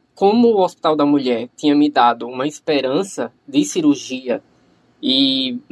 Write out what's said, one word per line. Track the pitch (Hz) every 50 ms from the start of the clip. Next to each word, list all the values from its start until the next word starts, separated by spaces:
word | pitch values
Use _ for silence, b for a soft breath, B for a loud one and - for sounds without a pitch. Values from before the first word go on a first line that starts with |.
| _ _ _
como | - 196 196 214 240 240 233
o | 220 196 185
Hospital | 170 - _ - 165 156
da | 151 143
Mulher | 143 147 143 127 127 120 110 120 - _ -
tinha | - 147 143
me | 147 147 151
dado | 147 135 120 120 117 120 123
uma | 120 127 127 131
esperança | 151 - - - - 151 139 127 131 135 165 196 196 - - 123 110 _ _ _
de | - 135 147 139
cirurgia | - - 190 156 147 143 127 - - 127 127 - 123 - - _ _ _ _ _ _ _ _ _ _ _ - -
e, | 127 131 135 139 135 135 131 131 127 123 123 - -